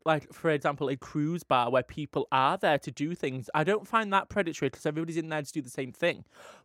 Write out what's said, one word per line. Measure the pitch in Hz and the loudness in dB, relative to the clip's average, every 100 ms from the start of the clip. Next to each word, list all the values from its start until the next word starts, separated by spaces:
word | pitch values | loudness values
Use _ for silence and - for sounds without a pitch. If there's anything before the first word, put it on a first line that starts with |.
| 160 | 2
like, | 156 - | 2 0
for | - 165 | -2 0
example, | 151 151 143 139 | 2 0 0 -2
a | 139 | -2
cruise | - 151 151 170 | -4 -2 -2 -4
bar | - 127 120 | 2 2 4
where | 131 | 2
people | 123 - 143 147 - | 0 -6 -4 -4 0
are | 135 139 190 | 2 2 2
there | 185 143 | 2 2
to | - | 0
do | 127 147 175 | -4 -4 -2
things. | 143 131 113 | -4 -4 -2
I | 151 | 0
don't | 156 214 196 | 2 0 0
find | 226 214 | -2 2
that | 196 - | 0 0
predatory | 202 170 160 135 | -2 -2 0 -2
'cause | - 156 | 0 -4
everybody's | 151 165 160 | -2 -2 -4
in | 160 | -4
there | 156 | -4
to | 143 | -4
do | 160 | -8
the | 123 | -8
same | - 131 | -6 -8
thing. | - 170 139 - - - - | 0 0 0 -8 -20 -20 -20